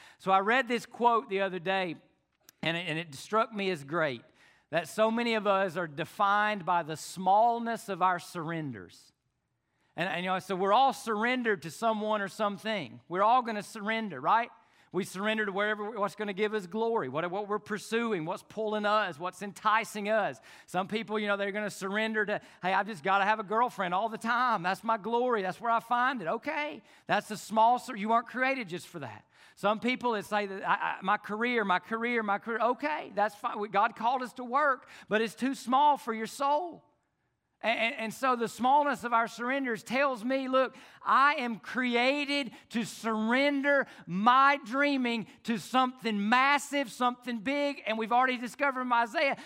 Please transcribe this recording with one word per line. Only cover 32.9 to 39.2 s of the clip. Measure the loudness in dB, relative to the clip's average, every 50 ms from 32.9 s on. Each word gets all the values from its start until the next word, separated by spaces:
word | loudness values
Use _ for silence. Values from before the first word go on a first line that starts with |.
| -4 -4 -8 -6 -2
that's | 0 0 0 0
fine. | -4 -8 -6 -4 -4
We, | -4 0
God | 2 4 4 4 2 0
called | -2 0 0 0
us | -2 -6 -10
to | -10 -8
work, | -2 0 2 4 4 2 0 -4 -18 -20 -16 -6 0
but | 0 0
it's | 0 0 -2
too | -2 -2 -2 -2
small | -2 -2 0 2 4 6 6 4 2
for | 0 -6 -4
your | -4 -4 -6
soul. | -6 -2 0 2 2 0 0 -4 -10 -14 _ _ _ _ _ _ _ _ _ _ _ _ _ _ _ _
And, | -2 -2 0 0
and, | 0 -2 -2
and | -4 -6 -8 -6
so | -2 0 0 2
the | 2 0 -4
smallness | -4 0 2 4 4 4 4 2 0 -2 -2
of | 0 2
our | 2